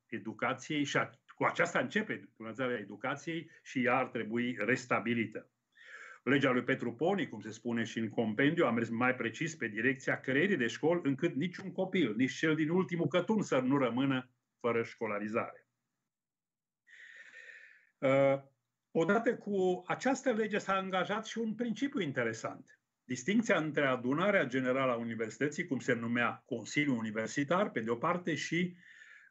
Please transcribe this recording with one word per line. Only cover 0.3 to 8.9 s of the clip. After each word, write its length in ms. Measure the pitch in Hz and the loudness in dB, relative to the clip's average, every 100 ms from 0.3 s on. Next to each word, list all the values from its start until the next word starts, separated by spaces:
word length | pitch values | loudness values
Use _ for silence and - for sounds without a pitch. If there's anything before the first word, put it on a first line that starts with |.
| 101 120 127 - 151 | -4 -2 -2 -4 -4
și 140 | 143 139 | 0 0
a, 120 | 113 - - - | -2 -8 -20 -2
cu 80 | |
aceasta 360 | 127 - 170 175 | -2 2 0 0
începe 340 | 123 208 214 | 0 -2 -4
democratizarea 680 | 110 - - 113 110 127 120 | -6 -10 -14 -12 -4 -4 -4
educației 680 | 98 104 127 143 165 165 156 - | -6 -8 -6 -6 -8 -10 -10 -18
și 200 | - 135 | -6 0
ea 140 | 120 131 | 2 2
ar 80 | 120 | 2
trebui 520 | 120 107 117 120 107 | -4 -2 -2 -2 0
restabilită. 880 | 104 127 - 120 117 117 107 - - _ _ _ - - - - | 0 0 2 0 2 0 -2 -6 -16 _ _ _ -20 -18 -18 -6
Legea 280 | 123 139 135 | 2 4 4
lui 120 | 123 | 2
Petru 300 | 123 131 120 | 2 0 -2
Poni, 340 | 113 165 196 120 | 0 0 2 -2
cum 120 | 107 | -6
se 120 | 107 | -12
spune 320 | 110 120 117 | -8 -2 -2
și 160 | 113 117 | -2 -2
în 100 | 113 | -2
compendiu, 560 | 123 110 107 143 170 135 | 0 0 4 4 4 2
a 60 | |
mers 180 | 117 | 2
mai 260 | 113 | 0